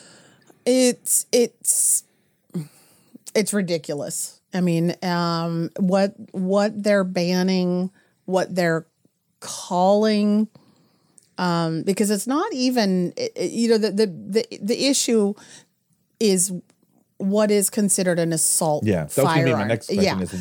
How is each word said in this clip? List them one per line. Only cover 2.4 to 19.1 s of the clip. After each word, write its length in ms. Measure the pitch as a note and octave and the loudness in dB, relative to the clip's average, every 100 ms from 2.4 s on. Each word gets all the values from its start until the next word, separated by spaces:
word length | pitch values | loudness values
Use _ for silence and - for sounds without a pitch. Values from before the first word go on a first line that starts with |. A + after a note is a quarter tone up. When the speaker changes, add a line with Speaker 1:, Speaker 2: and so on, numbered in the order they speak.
| _ F3 D3 - _ _ _ - - A3+ | _ -10 -10 -16 _ _ _ -20 -4 -2
Speaker 1:
it's 180 | G3 | 0
ridiculous. 880 | G#3 F3 E3+ - D3 C3+ - - - _ | -2 -2 -4 -4 -8 -6 -8 -10 -14 _
I 80 | F#3 | -2
mean, 340 | F3+ E3 E3+ - | 0 2 0 -2
um, 640 | F3+ F3 E3+ E3 E3+ E3 E3 - | -2 -2 0 -2 -4 -4 -6 -2
what, 380 | F#3 F#3+ G3 - - | 0 2 0 -4 -12
what 500 | F#3+ F#3 G3+ G#3 G#3+ | -6 -2 0 0 -2
they're 200 | G#3 G3+ | 0 2
banning, 880 | F#3 F#3 F3 F3+ F#3 F#3 F3+ F3+ F#3 - _ _ - | 2 -2 0 0 2 0 0 -2 -4 -8 _ _ -4
what 280 | F#3 - F3+ | -2 -2 0
they're 320 | E3+ E3 - _ _ _ _ _ | 0 -2 -4 _ _ _ _ _
calling, 1080 | - - - F3+ F#3 G#3 A3 G#3 G#3 G#3 G#3+ - _ _ _ _ _ _ _ - | -14 -12 -4 2 4 4 4 2 2 2 0 -6 _ _ _ _ _ _ _ -4
um, 460 | F3+ E3+ E3 D#3+ | -2 0 0 -2
because 260 | F#3+ F#3+ G3+ | -2 -2 0
it's 180 | G#3 A#3+ | -2 -2
not 240 | C#4+ G#4+ | -2 -2
even, 600 | C#4 B3+ B3 G3+ F#3 F3 - | -2 0 2 2 2 0 -4
it, 140 | - - | -8 -4
it, 160 | - | -4
you 180 | - A#3 | 0 2
know, 80 | A3+ | 2
the, 140 | G#3 | 2
the, 160 | G3 G#3+ | 0 0
the, 500 | E3 - G#3+ - - | -2 -4 -4 -4 -6
the 240 | G3+ A#3+ C4 | -4 0 2
issue 460 | C4 - A3+ G3+ G#3 - - _ _ _ _ _ - | 2 2 2 2 -2 -12 -20 _ _ _ _ _ -2
is 320 | A3 F#3 G3 F3+ - _ _ _ _ - | 2 2 0 -4 -12 _ _ _ _ -6
what 340 | F#3+ G#3 G#3+ | 0 2 2
is 180 | G#3 G3 | 2 0
considered 480 | - G3+ - F#3 E3+ | 0 0 0 0 0
an 140 | E3 | 0
assault 500 | D#3+ - - E3 D3+ | 0 0 0 0 0
Speaker 2:
Yeah, 200 | G#2+ F2+ | 0 0
that 20 | |
was 80 | D#2 | 0